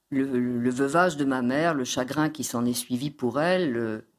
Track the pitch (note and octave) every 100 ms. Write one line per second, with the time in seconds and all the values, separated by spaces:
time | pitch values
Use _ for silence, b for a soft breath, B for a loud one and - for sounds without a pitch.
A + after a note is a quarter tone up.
0 | _ C3+ C3+ B2 B2 A#2+ B2 B2+ C#3 E3
1 | F3+ D3 C#3 C3 B2 C#3 E3+ D3 B2 -
2 | B2 D#3 D#3 D3+ A#2+ A#2 A#2+ A#2+ - B2
3 | D3 - B2 C3 E3+ F#3 E3 A#2 A2+ A2
4 | -